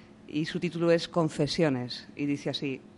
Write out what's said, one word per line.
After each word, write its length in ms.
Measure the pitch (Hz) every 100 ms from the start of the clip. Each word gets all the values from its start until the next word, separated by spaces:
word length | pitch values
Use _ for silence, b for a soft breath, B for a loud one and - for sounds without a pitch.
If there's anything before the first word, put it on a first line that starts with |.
| b b -
y 180 | 151 160
su 140 | 180
título 300 | 175 165 170
es 180 | 165 -
Confesiones, 1000 | 175 156 - 143 - 160 127 123 - - -
y 100 | 143
dice 240 | 143 147
así: 320 | 135 143 131 -